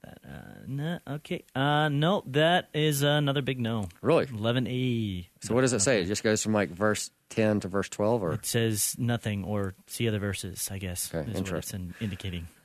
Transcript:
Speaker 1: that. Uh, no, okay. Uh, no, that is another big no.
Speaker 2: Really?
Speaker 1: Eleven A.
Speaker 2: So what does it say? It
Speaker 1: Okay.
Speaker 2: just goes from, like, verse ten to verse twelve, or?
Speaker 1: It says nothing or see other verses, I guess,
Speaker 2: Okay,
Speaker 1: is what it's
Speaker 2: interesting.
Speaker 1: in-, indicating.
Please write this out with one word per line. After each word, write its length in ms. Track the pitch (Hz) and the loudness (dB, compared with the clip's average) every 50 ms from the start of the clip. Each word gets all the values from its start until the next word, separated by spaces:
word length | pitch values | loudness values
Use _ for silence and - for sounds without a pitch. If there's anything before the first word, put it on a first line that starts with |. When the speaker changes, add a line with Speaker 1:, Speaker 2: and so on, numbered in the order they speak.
| - | -20
Speaker 1:
that. 160 | - - - - | -20 -20 -20 -18
Uh, 140 | - 69 64 - - 50 50 52 - | -18 -16 -16 -16 -16 -18 -16 -12 -8
no, 320 | 131 139 147 165 175 - - - 139 | -6 -4 -4 -4 -4 -6 -6 -8 -10
okay. 280 | 151 - - 185 - - _ - | -10 -8 -8 -8 -8 -8 _ -2
Uh, 340 | 131 135 147 147 147 156 151 | 0 2 4 4 4 4 4
no, 340 | 143 143 151 175 208 185 - - | 2 2 4 4 2 2 0 0
that 420 | 127 147 156 165 175 180 - - - | 2 4 4 6 6 4 2 0 -2
is 260 | 151 151 156 147 139 | 0 2 2 2 2
another 400 | 143 147 147 151 147 143 139 143 | 2 4 4 4 2 2 0 0
big 180 | 131 127 135 127 | 0 -2 -2 -2
no. 300 | 117 113 117 110 101 87 - - | 0 0 0 0 -2 -4 -6 -4
Speaker 2:
Really? 260 | - 120 165 147 87 - | 0 2 4 4 4 2
Speaker 1:
Eleven 360 | 123 104 107 113 120 131 123 120 | -2 -2 0 2 2 2 0 0
A. 600 | 127 127 127 127 120 117 110 104 95 90 87 - _ _ | 0 0 0 0 0 0 0 -2 -4 -6 -8 -10 _ _
Speaker 2:
So 140 | - - 110 | -4 0 2
what 60 | 123 | 4
does 120 | 131 123 123 | 4 4 2
it 60 | 107 | 2
say? 180 | - 143 127 104 | 2 4 4 4
It 40 | |
Speaker 1:
Okay. 60 | 85 92 | 2 2
Speaker 2:
just 120 | 104 - - | 0 0 2
goes 200 | 110 107 104 - | 2 2 2 2
from, 100 | 107 110 | 2 2
like, 160 | 104 101 80 | 2 2 2
verse 400 | 87 85 104 107 104 - - - _ _ _ - | 0 0 2 2 2 0 -2 -8 _ _ _ -6
ten 300 | - - 110 107 107 101 | 0 2 4 4 4 2
to 60 | 98 92 | 0 0
verse 220 | 90 101 95 - | -2 -2 -2 -2
twelve, 340 | - - 104 107 120 117 95 | -2 0 2 2 2 2 0
or? 100 | 82 76 | 0 -2
Speaker 1:
It 120 | - - | -2 -2
says 500 | - - 117 113 113 110 104 - - - - | -2 0 0 2 2 0 0 0 -2 -2 -2
nothing 440 | 127 120 120 110 - 113 104 101 92 | -2 -2 -2 -2 -2 -4 -4 -4 -4
or 300 | 90 104 104 98 95 92 - - - | -2 -2 -2 -2 -4 -6 -10 -14 -12
see 200 | - - 120 113 | -6 -4 -2 0
other 120 | 107 101 | 0 0
verses, 500 | 101 101 92 - - 92 87 - - - | -2 -2 -4 -4 -6 -8 -8 -8 -8 -8
I 60 | 98 95 | -8 -6
guess, 320 | 98 92 87 - - - | -6 -6 -6 -6 -6 -6
Speaker 2:
Okay, 120 | - 82 | -4 -6
Speaker 1:
is 40 | 73 | -4
what 40 | - | -4
it's 80 | 101 95 | -4 -4
Speaker 2:
interesting. 560 | 95 98 87 - - - - 95 90 87 90 - | -4 -4 -4 -6 -6 -6 -8 -8 -8 -10 -8 -6
Speaker 1:
in-, 60 | 113 | -6
indicating. 420 | 104 95 - - 95 87 87 85 85 - _ - | -6 -6 -6 -8 -8 -8 -8 -10 -12 -14 _ -6